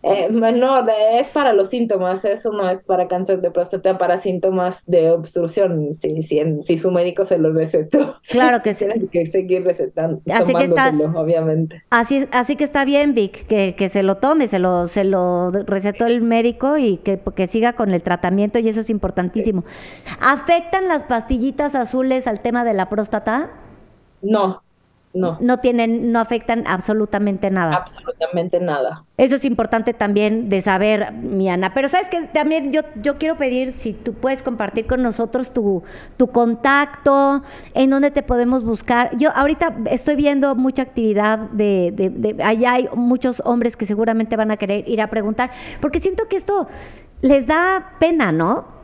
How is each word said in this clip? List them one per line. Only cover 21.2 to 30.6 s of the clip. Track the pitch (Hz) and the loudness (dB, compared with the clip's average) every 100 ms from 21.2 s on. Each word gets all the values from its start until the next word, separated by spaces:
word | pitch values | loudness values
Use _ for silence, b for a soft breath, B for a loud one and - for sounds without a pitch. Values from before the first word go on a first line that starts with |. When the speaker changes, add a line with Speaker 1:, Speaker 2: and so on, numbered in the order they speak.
| 220 254 262 - 294 | -2 -2 -2 -2 -2
Speaker 2:
azules | 277 233 254 262 254 254 | -2 -2 0 0 0 -2
al | 208 | -4
tema | 240 240 | -2 0
de | 240 | 0
la | 202 185 | 0 0
próstata? | 214 208 208 214 233 330 - - - - _ _ _ | -2 -2 -4 -2 -2 -4 -12 -20 -20 -20 _ _ _
Speaker 1:
No. | 196 220 190 185 _ _ _ _ _ 180 | 0 2 2 -2 _ _ _ _ _ -4
No. | 175 160 | -2 0
Speaker 2:
No | 240 247 | 0 2
tienen, | 254 240 226 226 233 | 2 2 0 0 0
no | 233 | 0
afectan | 226 240 - 233 - | 0 -4 -2 -4 -2
absolutamente | 180 185 214 214 202 208 190 196 | -4 0 -2 0 0 -2 0 -2
nada. | 190 165 156 | 0 0 0
Speaker 1:
Absolutamente | - - - - 160 175 175 175 | -4 -16 -12 -6 -4 -2 -2 -2
nada. | 180 147 123 160 _ - | -2 -2 -4 -6 _ 0
Speaker 2:
Eso | 262 269 | 2 2
es | |
importante | 277 240 220 226 220 | 0 -2 0 0 -2
también | 233 208 208 214 220 226 | -2 0 2 2 0 0
de | 190 | 0